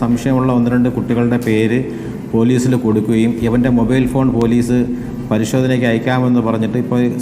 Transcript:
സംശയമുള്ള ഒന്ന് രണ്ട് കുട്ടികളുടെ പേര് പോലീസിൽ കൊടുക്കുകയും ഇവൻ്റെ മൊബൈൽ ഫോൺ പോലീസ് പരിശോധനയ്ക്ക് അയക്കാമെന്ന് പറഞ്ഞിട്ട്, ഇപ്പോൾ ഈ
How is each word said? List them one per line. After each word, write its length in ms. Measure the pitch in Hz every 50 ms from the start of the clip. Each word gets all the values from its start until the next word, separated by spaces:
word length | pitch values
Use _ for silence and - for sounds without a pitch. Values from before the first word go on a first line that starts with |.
| 123
സംശയമുള്ള 440 | 117 120 120 - 143 131 127 127 131 123 123
ഒന്ന് 120 | 120 120 123
രണ്ട് 140 | 123 120 123 120
കുട്ടികളുടെ 420 | - - 120 120 120 120 117 123 120 - 117
പേര് 300 | 110 107 110 107 117 123 - - - - - - - - - -
പോലീസിൽ 400 | - 113 113 120 127 131 123 131 127 113 -
കൊടുക്കുകയും 480 | 110 107 107 - - 113 110 113 117 - - 117
ഇവൻ്റെ 240 | 113 113 123 120 131 123 120
മൊബൈൽ 260 | 113 110 127 131 127 120
ഫോൺ 140 | - 135 131 127 113 113
പോലീസ് 400 | 117 113 117 120 117 120 123 123 120 - - - - - - - - -
പരിശോധനയ്ക്ക് 560 | 110 110 110 107 - 131 127 127 131 123 123 120
അയക്കാമെന്ന് 520 | 113 113 113 131 127 127 127 123 123 120 110
പറഞ്ഞിട്ട്, 320 | 113 113 113 110 110 113 123
ഇപ്പോൾ 160 | - - 127 123 123
ഈ 20 | 120 - -